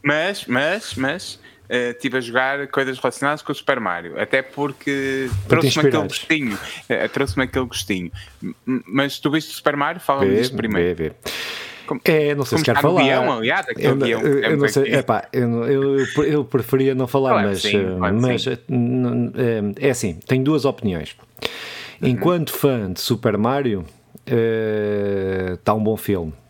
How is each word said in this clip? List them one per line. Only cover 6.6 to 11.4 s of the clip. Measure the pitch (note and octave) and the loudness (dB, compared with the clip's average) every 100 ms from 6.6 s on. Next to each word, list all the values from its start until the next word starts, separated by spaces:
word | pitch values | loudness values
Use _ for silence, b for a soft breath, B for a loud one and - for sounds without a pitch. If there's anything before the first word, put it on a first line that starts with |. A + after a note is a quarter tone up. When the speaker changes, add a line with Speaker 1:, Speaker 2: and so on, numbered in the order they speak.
| B B - | B B -2
Speaker 1:
Eh, | A#2 A2 | 0 0
trouxe-me | - C#3 - | 0 -2 0
aquele | B2+ C3 | 0 -2
gostinho. | B2 - - F#2+ F2 B B B | -4 -6 -4 -4 -4 B B B
M-, | - - - | -12 -10 -4
m-, | B2+ - | -4 -2
mas | A#2+ C#3 - | 0 0 -2
tu | D3+ | -2
viste | D3+ D#3 | -2 -4
o | |
Super | - - C#3+ | -2 -2 0
Mario? | C#3+ F3 | -2 -2
Fala-me | - C#3 - | -2 0 2
Speaker 2:
Vê, | - | 2
Speaker 1:
disso | B2+ | 0
primeiro. | C3 A2 G2 F2 | -2 -2 2 0
Speaker 2:
vê, | E2+ D#2 | 0 -4
vê. | - B B | -6 B B